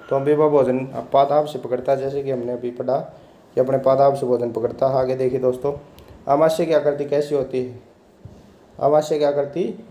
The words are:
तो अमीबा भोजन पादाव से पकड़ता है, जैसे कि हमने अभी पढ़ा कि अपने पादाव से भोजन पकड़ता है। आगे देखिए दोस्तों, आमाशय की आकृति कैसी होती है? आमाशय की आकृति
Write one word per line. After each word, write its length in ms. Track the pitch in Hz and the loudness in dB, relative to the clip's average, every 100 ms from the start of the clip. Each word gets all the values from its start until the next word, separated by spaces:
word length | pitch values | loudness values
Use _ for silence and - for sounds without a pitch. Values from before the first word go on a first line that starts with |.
| - | -4
तो 60 | 135 | -2
अमीबा 320 | 139 151 151 | 2 2 4
भोजन 300 | 147 127 127 135 120 - | 4 4 0 -4 -10 0
पादाव 340 | 139 139 147 147 | 2 4 2 0
से 120 | 127 | -6
पकड़ता 340 | 117 123 127 | -6 -4 -2
है, 60 | 131 | -2
जैसे 240 | 135 139 | -2 -4
कि 80 | 135 | -4
हमने 220 | 127 120 | -4 -4
अभी 180 | 120 123 | -6 -8
पढ़ा 280 | 120 127 131 - - - - - | -6 -2 -2 -4 -16 -20 -20 -6
कि 60 | - | -2
अपने 180 | 127 135 | 0 2
पादाव 380 | 135 135 117 123 | 2 4 4 2
से 100 | 127 | 0
भोजन 240 | 120 120 | 0 -2
पकड़ता 380 | 113 117 - 135 | -2 -4 0 0
है। 60 | |
आगे 200 | 135 131 | 0 0
देखिए 260 | 131 127 131 | 0 -2 0
दोस्तों, 340 | 127 127 143 143 - - - - - | 0 0 -4 -6 -12 -20 -20 -10 0
आमाशय 380 | 143 160 165 165 | 2 4 2 2
की 60 | |
आकृति 320 | 151 147 143 | 2 2 -2
कैसी 300 | 135 143 147 | -2 -2 0
होती 300 | 143 131 127 | -2 -2 -4
है? 180 | 127 117 - _ _ _ - - - - _ - | -6 -10 -20 _ _ _ -20 -20 -20 -20 _ -2
आमाशय 380 | 139 151 147 151 | 2 2 2 0
की 60 | |
आकृति 600 | 143 143 143 170 220 - - | 0 0 -2 -4 -6 -8 -14